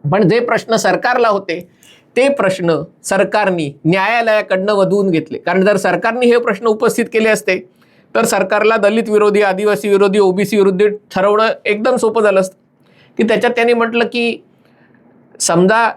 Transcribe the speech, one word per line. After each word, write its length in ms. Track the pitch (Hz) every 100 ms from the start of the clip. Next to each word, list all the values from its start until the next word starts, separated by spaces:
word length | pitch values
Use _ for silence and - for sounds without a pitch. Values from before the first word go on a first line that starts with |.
पण 240 | 147 190 190
जे 100 | 233
प्रश्न 360 | 240 220 -
सरकारला 520 | 220 196 180 247 247 233
होते 320 | 196 - 165 190 _ - - _
ते 120 | - 277
प्रश्न 440 | 277 196 190 170 151 160 _
सरकारने 640 | - 196 196 214 196 180 143 -
न्यायालयाकडनं 880 | 156 190 196 233 226 214 202 190 196
वधवून 360 | 202 185 202 190
घेतले. 260 | 160 156 -
कारण 240 | - 185
जर 160 | 190 196
सरकारने 480 | 190 170 226 233
हे 120 | 240 233
प्रश्न 300 | 233 190 233
उपस्थित 380 | 220 233 226 226
केले 160 | 220 220
असते 280 | 208 202 185 - _ _ _ _
तर 100 | 220
सरकारला 520 | 220 202 190 208 208 226
दलित 320 | 202 220 220
विरोधी, 320 | 214 208 202
आदिवासी 480 | 202 190 208 202 214
विरोधी, 300 | 196 202 202
ओबीसी 380 | 190 185 202 214
विरोधी 300 | 196 185 208 208 _
ठरवणं 320 | 190 196 208 220 -
एकदम 300 | - 208 247
सोपं 260 | 247 226 226
झालं 180 | 208 190
असतं. 160 | 185 _ _ _ _ _ _ -
की 60 |
त्याच्यात 280 | 220 214 240
त्यांनी 220 | 240 233
म्हटलं 320 | 240 233 233
की 380 | 233 240 233 220 _ _ _ _ _ _ _ _ _ -
समजा 500 | - 170 185 226 226